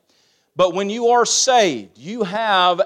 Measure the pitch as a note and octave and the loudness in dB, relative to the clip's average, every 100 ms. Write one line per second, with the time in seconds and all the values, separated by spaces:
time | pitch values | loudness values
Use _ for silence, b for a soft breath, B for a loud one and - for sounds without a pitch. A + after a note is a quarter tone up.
0 | _ _ _ _ _ - F3+ F3 G3+ A3+ | _ _ _ _ _ -2 -2 0 -6 -2
1 | A#3 A#3+ A#3 - - B3 F#3+ B2 F#2+ _ | 0 2 2 0 2 2 2 -2 -10 _
2 | C#3+ A#3+ G3 G#3 A3 F#3+ F3+ F3 | -14 -8 -6 -4 -2 2 2 2